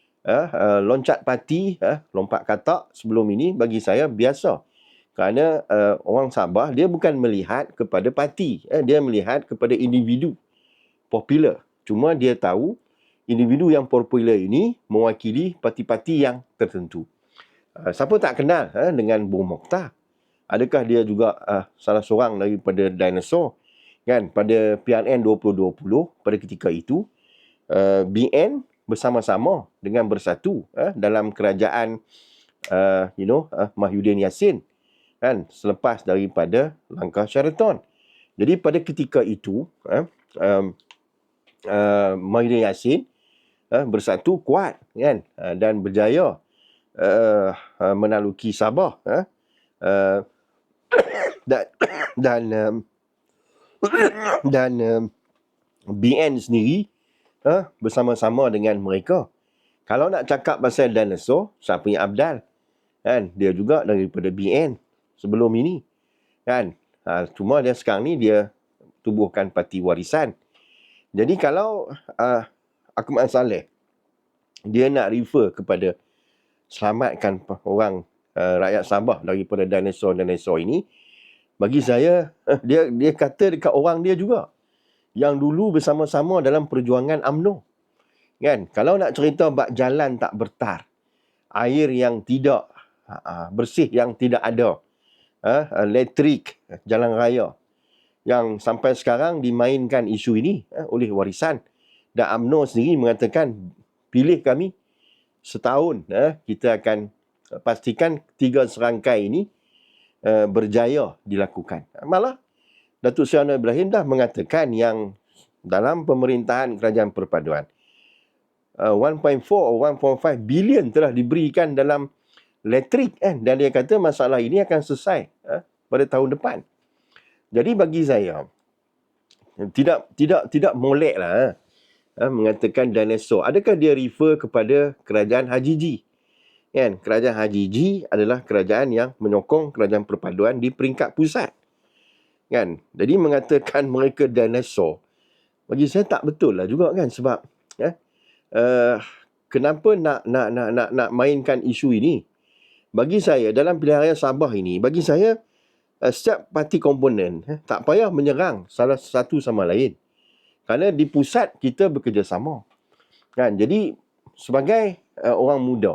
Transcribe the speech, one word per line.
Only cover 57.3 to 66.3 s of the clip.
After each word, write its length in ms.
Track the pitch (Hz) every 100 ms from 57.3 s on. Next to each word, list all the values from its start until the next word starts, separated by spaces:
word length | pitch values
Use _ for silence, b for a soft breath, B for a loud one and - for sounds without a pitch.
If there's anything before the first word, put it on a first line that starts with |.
| _ 143
eh, 160 | 185 175 _
bersama-sama 720 | 113 131 120 113 110 120 127
dengan 240 | 107 107 104
mereka. 480 | 95 95 - 180 - _ _ _ _ _ -
Kalau 240 | 120 170
nak 160 | 180 131
cakap 320 | 139 160 -
pasal 320 | 123 131 123
dinosaur, 640 | 110 104 90 - 151 208 _
siapa 240 | - 90 104
yang 240 | 95 101
Abdal? 320 | 104 160 131 - _ _ _ _ _ -
Kan, 240 | 123 92 95
dia 160 | 98
juga 320 | 92 107 156 101
daripada 480 | 101 95 92 92
B 160 | 95 98
N 240 | 127 160 120 _ _ _
sebelum 400 | _ 104 110 117
ini. 240 | 113 156 175 - _ _ _ _